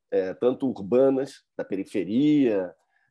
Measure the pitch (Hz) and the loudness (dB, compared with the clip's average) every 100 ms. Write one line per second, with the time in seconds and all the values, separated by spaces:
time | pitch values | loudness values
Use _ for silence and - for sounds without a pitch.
0 | _ 98 92 - 123 131 135 104 98 123 | _ -4 -2 -2 -2 0 -4 -6 0 2
1 | 135 131 139 - _ - - 95 - 104 | 4 2 -4 -10 _ -14 -8 -8 -6 -6
2 | 87 117 147 147 127 101 90 - _ _ | -2 0 2 4 2 0 -2 -8 _ _
3 | _ | _